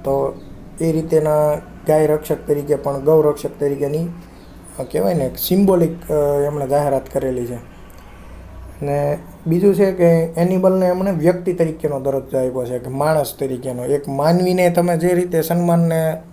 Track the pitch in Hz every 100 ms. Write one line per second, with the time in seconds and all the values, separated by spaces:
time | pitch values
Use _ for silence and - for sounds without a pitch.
0 | 135 139 139 - - - - - 165 160
1 | 160 160 151 151 151 151 - - - 156
2 | 151 151 - 151 - 147 156 139 143 139
3 | 139 160 151 147 143 - 143 139 143 151
4 | 170 - - - - - - - 131 151
5 | 190 165 131 - - 185 196 180 160 170
6 | - 151 143 143 143 147 135 143 147 135
7 | - 143 135 127 120 120 - - - -
8 | - - - - - - - - 143 143
9 | 143 151 - - 160 170 202 180 196 180
10 | 170 165 165 165 175 185 185 185 185 180
11 | 196 170 160 175 185 175 165 151 151 139
12 | 131 135 135 135 127 131 123 123 123 135
13 | 151 156 - - 131 123 131 123 127 143
14 | 143 135 151 175 180 180 180 170 175 165
15 | 180 175 180 165 156 170 175 170 165 160
16 | 160 160 -